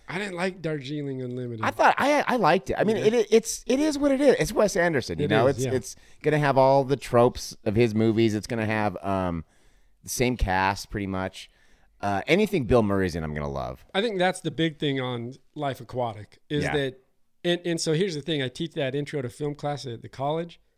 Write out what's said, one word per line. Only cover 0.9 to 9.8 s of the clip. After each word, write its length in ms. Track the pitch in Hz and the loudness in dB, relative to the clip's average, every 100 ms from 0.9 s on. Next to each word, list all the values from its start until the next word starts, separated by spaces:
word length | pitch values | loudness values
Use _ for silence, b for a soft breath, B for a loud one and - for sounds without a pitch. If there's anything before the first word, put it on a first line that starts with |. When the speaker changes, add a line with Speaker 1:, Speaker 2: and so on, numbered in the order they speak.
| 151 139 131 | -6 -6 -6
Speaker 1:
Unlimited. 440 | 123 123 123 113 240 | -6 -8 -8 -4 -4
Speaker 2:
I 60 | |
thought, 240 | - 277 - | 2 2 4
I, 260 | 262 294 - | 2 2 0
I 80 | 247 | 2
liked 320 | 160 180 - | 4 2 0
it. 60 | - | -2
I 60 | |
mean, 140 | 185 214 | 0 2
Speaker 1:
Yeah. 80 | 214 | 2
Speaker 2:
it, 220 | 240 - | 2 4
it's, 320 | 220 - - - | 4 2 -4 -2
it 120 | 262 | 0
is 180 | 311 277 | 2 2
what 140 | 285 | 2
it 100 | 269 | 4
is. 140 | 285 170 | 6 6
It's 140 | 156 | 2
Wes 220 | 240 208 185 | 2 2 2
Anderson, 400 | 175 143 - 80 | 2 2 -2 -4
you 80 | 98 | 2
Speaker 1:
It 60 | |
Speaker 2:
know? 160 | 110 127 | 4 4
Speaker 1:
is, 100 | 120 | 2
Speaker 2:
It's, 80 | 127 | -2
Speaker 1:
yeah. 60 | |
Speaker 2:
it's 220 | 127 - - b b | -2 -4 -14 b b
gonna 160 | 151 147 | 0 2
have 180 | 143 131 | 4 6
all 260 | 131 139 | 6 6
the 120 | 131 139 | 4 -2
tropes 640 | - 120 123 - - - 110 | 2 4 4 2 -8 -6 -2
of 100 | 104 | 2
his 180 | 117 107 | 2 4
movies. 400 | 113 110 113 104 | 2 4 2 2
It's 120 | - | -4
gonna 200 | 117 107 | -4 -2
have, 280 | 110 104 90 | 0 -2 -4
um, 400 | 98 95 90 85 - _ _ _ | -4 -2 -2 -4 -8 _ _ _